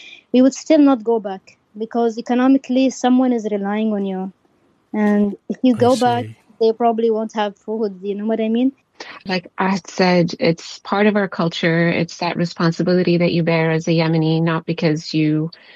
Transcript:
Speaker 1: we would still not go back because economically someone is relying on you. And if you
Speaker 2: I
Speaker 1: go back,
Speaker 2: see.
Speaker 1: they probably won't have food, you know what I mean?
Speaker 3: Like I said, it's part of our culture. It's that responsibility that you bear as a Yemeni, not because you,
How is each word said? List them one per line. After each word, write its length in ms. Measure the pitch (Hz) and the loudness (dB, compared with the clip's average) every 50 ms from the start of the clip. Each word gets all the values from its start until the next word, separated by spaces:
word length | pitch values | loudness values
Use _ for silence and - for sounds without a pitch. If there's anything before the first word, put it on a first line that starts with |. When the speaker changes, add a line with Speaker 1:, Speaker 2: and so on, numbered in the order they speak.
| - - - - _ _ - | -20 -20 -20 -20 _ _ 2
Speaker 1:
we 80 | 247 | 4
would 120 | 254 269 269 | 4 4 2
still 260 | - - - 311 311 | 0 0 2 4 6
not 260 | 294 277 269 226 214 | 6 6 4 2 0
go 160 | 220 233 226 | -2 -2 -2
back 360 | 196 202 190 196 - - - _ _ _ - 208 | -2 -6 -10 -12 -14 -20 -20 _ _ _ -12 -10
because 400 | 220 220 - 240 233 233 220 226 | -10 -6 -2 -2 0 0 -2 -4
economically 720 | 233 - 247 247 254 269 269 269 - - 254 262 269 262 | -4 -2 0 2 4 4 4 2 2 0 0 2 2 0
someone 420 | 220 - - 247 254 254 262 254 | 0 0 0 2 2 2 2 2
is 160 | 247 233 208 214 | 0 -2 -2 -4
relying 440 | 208 202 196 196 208 214 220 220 214 | -4 -4 -4 -4 -4 -2 -2 -2 -2
on 120 | 202 196 | -2 -4
you. 280 | 196 190 185 190 196 - _ _ _ _ _ _ _ _ _ _ _ | -4 -4 -6 -8 -8 -12 _ _ _ _ _ _ _ _ _ _ _
And 460 | - 214 214 208 208 208 208 202 196 - _ - | -4 0 0 2 2 2 0 0 -2 -6 _ -10
if 80 | 202 - - | -6 0 2
you 100 | 254 247 | 2 2
Speaker 2:
I 40 | 220 | 4
Speaker 1:
go 160 | 240 240 262 | 4 2 2
back, 300 | 226 247 240 240 240 247 | 2 2 0 0 -2 -4
Speaker 2:
see. 120 | 113 113 - _ _ _ - | -8 -12 -18 _ _ _ 0
Speaker 1:
they 140 | 226 220 226 | 0 0 0
probably 360 | 226 240 233 233 220 226 233 | 2 0 0 0 0 0 0
won't 200 | 220 214 220 220 | 0 -2 -4 -4
have 240 | - 214 208 208 196 | -4 -4 -4 -4 -6
food, 460 | _ _ - 214 220 226 208 190 180 185 | _ _ -8 -6 -6 -6 -6 -6 -8 -8
you 100 | 202 202 | -8 -6
know 120 | 202 208 | -4 -4
what 160 | 220 220 226 | -4 -2 -2
I 80 | 220 220 | -2 0
mean? 240 | 220 233 254 269 - _ _ _ _ - - - - - - | 0 0 0 0 -2 _ _ _ _ -20 -20 -20 -20 -14 -8
Speaker 3:
Like 260 | - 185 185 175 - _ - | -6 -6 -6 -6 -8 _ -4
I 220 | 190 190 196 196 - - | -2 -2 -2 -4 -6 -6
said, 460 | - - 190 180 180 180 170 175 - - | -2 0 2 4 4 4 2 0 -2 -2
it's 400 | - 165 165 165 - - - - | 0 0 0 -2 -6 -14 -20 -18
part 280 | - - - 202 208 214 | -8 -4 -2 0 2 2
of 80 | 202 | 2
our 120 | 208 202 190 | 0 -2 -2
culture. 600 | - - 175 170 170 - - 170 165 165 170 170 | -4 -4 -4 -4 -4 -2 -2 0 0 2 2 0
It's 280 | 170 175 170 170 - - | 0 -2 -2 -4 -6 -8
that 200 | 175 170 - - | -8 -6 -4 -4
responsibility 800 | 170 170 - - 180 165 165 - 170 180 180 180 180 175 175 170 | -4 -4 -4 -2 -2 0 0 0 0 2 2 2 2 2 2 2
that 160 | 175 165 - | 2 2 0
you 100 | 170 165 | 0 0
bear 280 | 165 165 165 160 160 | 0 0 2 2 0
as 160 | 160 160 165 - | 0 0 0 0
a 40 | |
Yemeni, 500 | 170 165 160 160 165 160 156 160 160 160 | 0 2 2 2 2 2 2 2 2 2
not 240 | 165 170 160 160 165 | 0 0 0 -2 -4
because 480 | - 165 170 - 160 151 156 165 - - | -6 -4 -2 0 0 0 -2 -4 -4 -2
you, 360 | 156 156 151 151 156 156 165 - - - - - | 0 0 2 0 0 -2 -4 -8 -12 -20 -20 -20